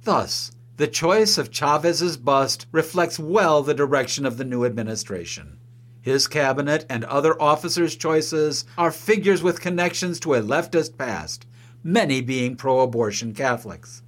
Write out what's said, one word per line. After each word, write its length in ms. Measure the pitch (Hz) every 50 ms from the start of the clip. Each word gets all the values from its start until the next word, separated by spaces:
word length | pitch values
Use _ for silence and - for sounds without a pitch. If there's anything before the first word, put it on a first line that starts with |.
Thus, 500 | - - 196 131 101 - - - - - - - - - -
the 120 | - 147 151
choice 500 | 151 - 156 165 185 214 220 208 - -
of 140 | 139 -
Chavez's 640 | - - 156 143 147 151 151 170 170 151 170 180 160 131
bust 480 | 123 143 139 135 135 127 - - - - -
reflects 440 | 160 156 160 - 180 175 165 - -
well 460 | 160 151 180 220 202 170 156 151 143
the 100 | 139 147
direction 520 | 127 147 135 139 139 131 - - - 139
of 100 | 135 117
the 80 | 113 135
new 220 | 131 123 123 120
administration. 920 | 123 113 113 113 107 110 101 - - 101 90 85 82 - - 76 73 - - - - - - - - - -
His 260 | - 123 131 139 - -
cabinet 580 | - 151 143 135 135 135 143 147 147 156 156 -
and 160 | 131 117 104
other 360 | - - 143 143 160 160 -
officers' 540 | 151 147 151 156 - 175 - 175 175 165 -
choices 720 | - - 160 160 160 156 - - 156 151 151 139 127 - - - -
are 140 | 170 165
figures 500 | - - - - 220 220 208 196 196 175
with 200 | 156 180 175 175
connections 580 | - 180 180 175 175 175 175 - - 180 175 -
to 140 | - 165 143
a 80 | 123
leftist 560 | 110 104 131 156 170 - - 165 - - - -
past, 480 | 135 123 107 85 76 - - - - - - - - - - -
many 380 | - 160 175 233 214 147 135 131
being 380 | 123 120 131 131 123 123 127 -
pro-abortion 760 | - 135 131 131 131 123 117 117 117 104 101 104 113 117 107
Catholics. 680 | - 139 131 120 120 - 107 85 80 - - - - -